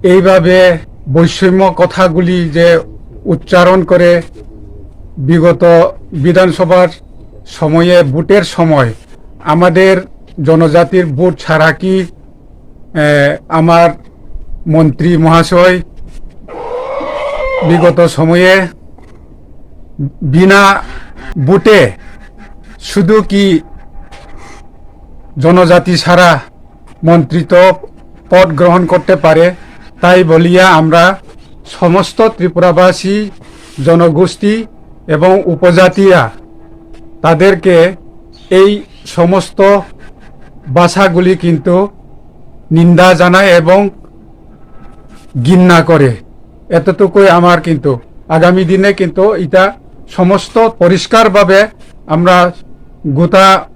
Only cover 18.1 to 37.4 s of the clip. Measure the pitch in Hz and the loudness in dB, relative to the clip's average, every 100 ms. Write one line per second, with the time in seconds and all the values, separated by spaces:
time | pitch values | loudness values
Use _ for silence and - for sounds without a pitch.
18.1 | - 160 175 185 190 175 - - - - | 0 -2 2 2 2 -2 -12 -20 -20 -20
19.1 | - - - - - - - - - 139 | -20 -20 -20 -20 -20 -20 -20 -20 -12 -12
20.1 | - 143 156 190 196 196 202 - - - | -8 -2 2 2 4 2 0 -8 -16 -18
21.1 | - - - 135 190 - 208 120 - - | -18 -12 -6 0 0 2 2 0 -4 -20
22.1 | - - - - - - - - 202 180 | -20 -20 -20 -20 -20 -20 -20 -8 -4 0
23.1 | 214 - 196 196 160 - - - - - | 0 0 -2 0 -2 -4 -20 -18 -20 -20
24.1 | - - - - - - - - - - | -20 -20 -20 -20 -20 -20 -20 -20 -20 -20
25.1 | - - - 156 180 170 180 175 175 - | -20 -16 -4 0 2 2 2 0 -4 0
26.1 | 180 180 147 - - - - - - 165 | 2 2 0 -6 -20 -20 -20 -20 -6 0
27.1 | 170 135 165 - 180 185 185 - - - | 2 0 -4 0 4 4 2 -10 -20 -20
28.1 | - - 180 180 147 175 180 170 175 - | -20 0 2 2 0 2 2 0 -2 0
29.1 | 185 165 156 175 180 - - - - 180 | 0 2 2 2 -2 -20 -20 -20 -4 2
30.1 | 185 175 160 170 180 185 160 160 165 180 | 2 4 2 2 2 4 2 2 2 2
31.1 | 196 - - - - - - 175 185 - | -2 -14 -20 -20 -20 -20 -4 -2 0 -2
32.1 | - 220 220 175 170 180 170 185 - 190 | -2 -2 -2 -6 0 0 2 0 0 -6
33.1 | 202 208 - - - - - 139 165 170 | -6 -6 -14 -20 -20 -20 -6 -2 2 0
34.1 | 151 180 - 208 220 220 - - - - | 0 -4 -2 -4 -4 -8 -20 -20 -20 -8
35.1 | 156 180 190 180 160 180 175 185 190 196 | -2 0 0 -2 0 0 2 2 2 2
36.1 | 175 113 - - - - - - - - | 2 0 -8 -20 -20 -20 -20 -20 -20 -20
37.1 | - 160 156 | -6 -2 2